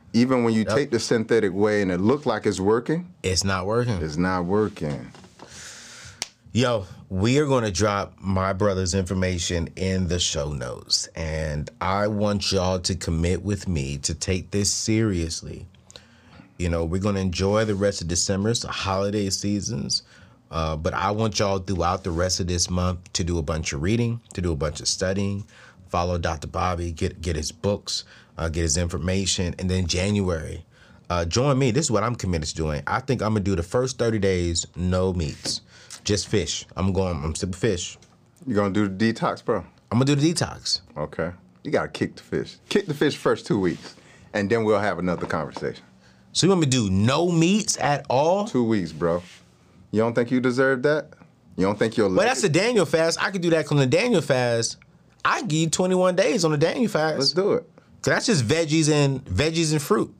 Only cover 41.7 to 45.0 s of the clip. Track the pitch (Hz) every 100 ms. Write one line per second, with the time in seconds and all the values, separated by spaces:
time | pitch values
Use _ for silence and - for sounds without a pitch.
41.7 | 101 76 - 101 - - 76 - - -
42.7 | 208 190 147 151 - 143 113 - 117 92
43.7 | 71 - - - - - 104 101 117 107
44.7 | 104 104 85